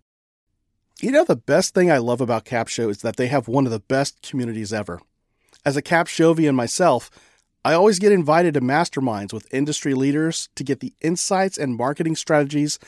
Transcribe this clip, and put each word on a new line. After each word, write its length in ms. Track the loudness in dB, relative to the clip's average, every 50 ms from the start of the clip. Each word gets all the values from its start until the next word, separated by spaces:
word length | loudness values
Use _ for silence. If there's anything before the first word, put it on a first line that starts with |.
| _ _ _ _ _ _ _ _ _ _ _ _ _ _ _ _ _ _ _ -8
You 100 | -4 0
know, 140 | 2 2 4
the 100 | 4 2
best 380 | -2 0 0 2 2 2 2 2
thing 180 | 2 4 4
I 60 | 4 2
love 240 | 2 0 0 -2
about 240 | 0 0 -2 -2 -4
Capsho 440 | -4 -4 -4 -4 -4 -4 -4 -2 -2
is 120 | -4 -4
that 160 | -6 -6 -4 -2
they 100 | -2 0
have 220 | 0 -2 -2 0
one 160 | 0 0 0
of 60 | 0
the 100 | -2 -6
best 400 | -4 -2 -2 -2 -2 -2 -6 _
communities 500 | -18 -10 -6 -6 -6 -4 -6 -8 -8 -6
ever. 300 | -6 -6 -6 -6 -10 -14 _ _ _ _ _ _ _ _ _ _ _ _ -6
As 100 | -4 -2
a 60 | -2
Capshovian 760 | -2 0 2 2 2 0 0 2 4 4 4 4 2 2 2
myself, 560 | 0 0 -2 -2 2 2 2 2 2 -2 -8 _ -20 _ _ _ _ _ _ _ _ -2
I 80 | 0 2
always 260 | 4 4 4 4 4
get 140 | 4 4 4
invited 400 | 4 4 4 4 4 4 2 0
to 80 | 0
masterminds 720 | 0 0 2 0 0 0 -2 -4 -2 -2 -2 -4 -6 -8 -10
with 200 | -12 -12 -6 -4
industry 400 | -2 -2 -2 -4 -4 -4 -2 -2
leaders 540 | 0 0 0 0 0 0 -2 -2 -6 -10 -12 -12
to 80 | -12 -6
get 160 | -6 -4 -6
the 140 | -6 -14 _ _
insights 560 | -4 -4 -2 -2 -2 -2 0 0 0 -2 -2 -4
and 180 | -6 -4 -4
marketing 400 | -2 -2 -4 -2 -2 -2 -4 -4
strategies 640 | -4 -2 0 2 2 2 0 0 -2 -2 -2 -4 -8 -12